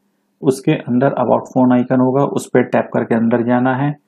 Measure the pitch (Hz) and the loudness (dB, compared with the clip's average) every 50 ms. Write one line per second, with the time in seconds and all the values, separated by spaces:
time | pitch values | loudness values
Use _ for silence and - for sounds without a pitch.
0 | _ _ _ _ _ _ _ - - 139 131 - - 160 156 - - - 233 247 | _ _ _ _ _ _ _ -4 -2 -2 0 0 0 -2 -2 -2 -2 -2 0 2
1 | 139 139 - 131 123 120 120 117 - - - 131 127 127 123 123 120 - 131 127 | 2 0 0 0 0 0 0 -2 -4 -2 0 2 2 4 4 2 2 0 0 2
2 | 127 131 127 139 143 - - 123 - - - 127 120 - - 117 - - - 120 | 2 2 2 0 0 -2 -2 -6 -6 0 0 0 0 2 0 -2 -2 -2 -4 -4
3 | 113 - 120 113 113 117 120 120 117 120 123 123 127 131 127 127 143 147 147 - | -2 0 0 0 0 0 0 0 0 0 0 0 0 0 -2 -2 -2 -4 -6 -8
4 | _ | _